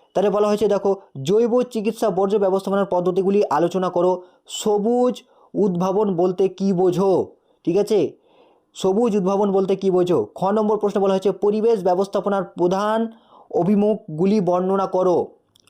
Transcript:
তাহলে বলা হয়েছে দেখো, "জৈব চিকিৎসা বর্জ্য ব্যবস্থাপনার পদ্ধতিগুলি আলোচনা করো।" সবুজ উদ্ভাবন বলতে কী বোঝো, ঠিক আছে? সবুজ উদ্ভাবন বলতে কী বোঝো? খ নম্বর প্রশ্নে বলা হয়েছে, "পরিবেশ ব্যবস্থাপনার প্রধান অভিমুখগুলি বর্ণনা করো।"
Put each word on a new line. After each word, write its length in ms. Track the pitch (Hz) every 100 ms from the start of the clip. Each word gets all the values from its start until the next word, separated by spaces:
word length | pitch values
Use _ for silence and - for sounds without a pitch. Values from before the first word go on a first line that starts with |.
| _
তাহলে 160 | 170 202
বলা 180 | 196 208
হয়েছে 200 | 208 214
দেখো, 280 | 196 196 196 - 139
"জৈব 400 | 135 214 240 247
চিকিৎসা 480 | 247 220 208 226 226
বর্জ্য 260 | 175 196 202
ব্যবস্থাপনার 500 | 190 190 190 196 196
পদ্ধতিগুলি 560 | 180 180 180 185 202 202
আলোচনা 400 | 147 175 185 180
করো।" 320 | 175 180 180 - _ -
সবুজ 760 | - - 208 208 247 247 - - _ _
উদ্ভাবন 600 | - 202 175 185 190 208
বলতে 340 | 170 185 185 190
কী 240 | 185 196
বোঝো, 540 | 185 185 165 196 165 104 - _ _
ঠিক 120 | - 180
আছে? 480 | 208 214 135 - _ _ _ _ _ -
সবুজ 400 | 190 190 240 208
উদ্ভাবন 360 | 185 202 208
বলতে 240 | 196 190 190
কী 140 | 190
বোঝো? 360 | 180 180 156 104
খ 100 | -
নম্বর 340 | 190 208 214 208
প্রশ্নে 240 | 208 196
বলা 100 | 196
হয়েছে, 200 | 190 202
"পরিবেশ 500 | 185 208 214 226 226
ব্যবস্থাপনার 640 | 180 180 196 202 196 196
প্রধান 680 | 180 - 175 190 208 220 226 - _ - -
অভিমুখগুলি 920 | - 175 208 208 214 - 156 196 220
বর্ণনা 460 | 175 180 185 196 185
করো।" 400 | 185 185 160 - - _ _